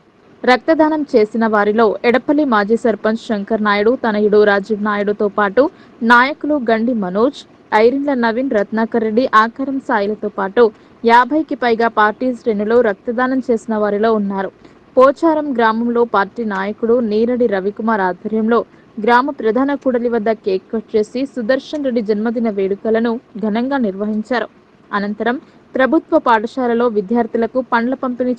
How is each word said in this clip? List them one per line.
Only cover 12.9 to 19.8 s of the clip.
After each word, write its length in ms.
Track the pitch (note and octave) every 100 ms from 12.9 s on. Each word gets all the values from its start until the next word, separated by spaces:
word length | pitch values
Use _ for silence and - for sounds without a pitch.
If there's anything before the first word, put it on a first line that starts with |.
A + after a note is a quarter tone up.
| F#3+ B3 A#3 B3+ C4 A#3+
చేసిన 260 | A3+ - G#3+
వారిలో 260 | G#3 G3+ A3+ A3
ఉన్నారు. 300 | G3+ G3 F#3+ - - - _ C4
పోచారం 500 | C4+ C#4 E4 D#4 D4+ A#3+
గ్రామంలో 440 | A3+ A3 A#3+ A#3 A#3 G3
పార్టీ 280 | G3 - A3 F#3+
నాయకుడు 400 | G3 A3 A3+ B3 A3
నీరడి 360 | G#3+ A#3 B3 A#3
రవికుమార్ 500 | G3 G3 G#3 A3 G#3+ F#3
ఆధ్వర్యంలో 520 | F3 G#3+ A3 A3 A#3 - _ - A3+
గ్రామ 260 | G#3 A#3+ C#4+ C#4+
ప్రధాన 320 | A3 A#3 C#4 C#4